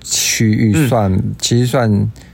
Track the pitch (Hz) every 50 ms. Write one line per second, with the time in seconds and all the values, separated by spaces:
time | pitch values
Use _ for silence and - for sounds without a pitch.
0 | - - - - - - - - 117 107 107 - 117 107 101 160 143 123 127 110
1 | 101 95 92 98 - 104 101 - - - 120 120 123 123 143 131 117 107 101 101
2 | 104 110 - - - -